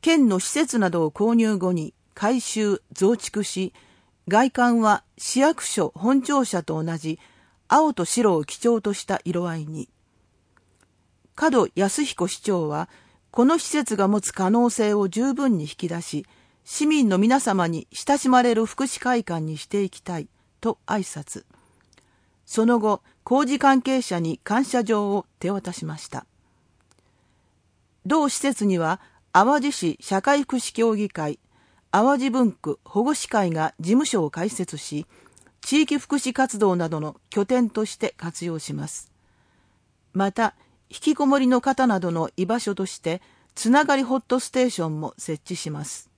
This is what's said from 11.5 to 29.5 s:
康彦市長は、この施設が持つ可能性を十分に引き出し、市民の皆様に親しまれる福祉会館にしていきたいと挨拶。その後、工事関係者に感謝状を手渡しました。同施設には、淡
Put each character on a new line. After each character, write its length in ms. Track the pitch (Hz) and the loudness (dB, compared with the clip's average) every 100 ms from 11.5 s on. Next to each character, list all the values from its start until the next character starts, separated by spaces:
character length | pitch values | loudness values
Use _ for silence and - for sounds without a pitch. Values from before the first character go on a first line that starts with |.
| 254 185 - | 4 2 0
康 280 | 196 - | -2 0
彦 240 | - - 175 | -4 -2 -6
市 120 | - | -4
長 300 | - 185 156 | -2 -2 -2
は、 200 | 147 175 - _ _ _ | -4 -8 -12 _ _ _
こ 120 | - | 2
の 140 | 254 330 | 4 4
施 100 | - | 0
設 300 | 302 262 208 | -4 -2 0
が 100 | 196 | 2
持 140 | 208 | 0
つ 100 | - | -2
可 180 | - 185 | -2 2
能 200 | 226 240 | 2 2
性 240 | 226 214 | 2 0
を 160 | 208 196 | 0 -2
十 240 | 208 262 | -2 -2
分 240 | 262 269 196 | 0 0 0
に 80 | 151 | -2
引 60 | |
き 160 | - 175 | -8 -8
出 120 | 170 | -8
し、 240 | - 151 - _ _ _ | -8 -10 -10 _ _ _
市 220 | - - 302 | -14 -2 0
民 220 | 302 233 | 4 4
の 80 | 185 | 4
皆 220 | 214 269 | 4 4
様 280 | 247 190 165 | 2 0 0
に 200 | 165 - | -2 -8
親 260 | - - 277 | -12 -2 0
し 120 | 262 | 4
ま 120 | 254 | 4
れ 140 | 247 220 | 4 2
る 100 | 220 | -2
福 200 | - 269 | -2 -6
祉 140 | - | -4
会 240 | 247 240 | -2 -2
館 180 | - 170 | -2 -6
に 160 | 156 151 | -6 -8
し 100 | - | -6
て 160 | 202 | -4
い 60 | 190 | -4
き 100 | - | -6
た 200 | - 170 | -10 -10
い 80 | - _ _ _ | -10 _ _ _
と 180 | 226 - - | -6 -4 -4
挨 120 | 214 | -4
拶。 440 | 185 - 143 - - _ _ _ _ _ _ _ _ _ _ | -4 -10 -14 -16 -18 _ _ _ _ _ _ _ _ _ _
そ 200 | - 226 | 0 4
の 140 | 240 | 4
後、 220 | 214 208 _ _ | 2 -2 _ _
工 220 | - 254 277 | 0 2 2
事 140 | 277 | 2
関 220 | 277 269 | 4 4
係 200 | 254 262 | 2 -2
者 180 | 240 175 | -2 -4
に 200 | 165 160 | -4 -6
感 220 | - 220 269 | -2 -2 0
謝 180 | 247 | -2
状 280 | 214 214 202 | 0 0 0
を 140 | 196 - _ | -4 -6 _
手 120 | 180 | -4
渡 220 | 196 180 | -4 -6
し 120 | 175 156 | -10 -10
ま 120 | 156 | -10
し 100 | - | -12
た。 180 | 127 - _ _ _ _ _ _ _ _ _ _ _ _ _ _ _ _ _ 185 | -14 -14 _ _ _ _ _ _ _ _ _ _ _ _ _ _ _ _ _ 0
同 240 | 311 285 | 2 2
施 100 | - | 0
設 260 | 269 240 208 | -2 0 0
に 120 | 185 | 0
は、 240 | 160 185 - _ _ | 0 -2 -8 _ _
淡 260 | 175 214 | 4 4